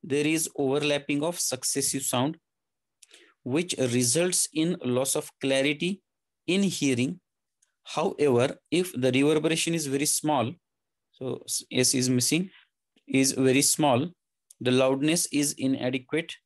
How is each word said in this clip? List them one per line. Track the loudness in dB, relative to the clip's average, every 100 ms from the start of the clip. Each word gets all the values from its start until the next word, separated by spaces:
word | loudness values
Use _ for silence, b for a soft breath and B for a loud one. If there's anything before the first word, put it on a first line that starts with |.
there | -2 0 0
is | 0 -2 -2
overlapping | 0 0 0 -2 0 -2
of | -2 -4
successive | -4 -4 -4 -2 -2 -4
sound, | -2 0 0 -4 _ _ _ _ _ _ b b b b
which | -4 -2 -2 -2
results | 0 2 2 2 0 0 -2
in | -2 -2 -2
loss | -2 -2 0 -2
of | -6 _
clarity | -2 0 0 0 -4 -6 _ _ _ _ -2
in | 0
hearing. | 0 0 0 0 -2 -4 _ _ _ _ _ _
However, | -10 -4 -4 0 2 4 2 -2 _
if | -2 -2
the | 0 2
reverberation | 4 4 2 2 0 0
is | -2 -2
very | -2 0
small, | -2 0 0 -2 -6 _ _ _ _ _
so | _ -10 -10
s-, | -8 -8 -4
S | 0 2
is | 2 2
missing, | 2 2 0 -2 B B _ _ _ -2
is | 2 2
very | 2 2 4
small, | 2 2 4 4 0 -8 _ _ _ _
the | 0
loudness | 4 4 2 2 0 0
is | -2 -2 -2
inadequate. | -2 -2 -2 -4 -4 -6 -6 -14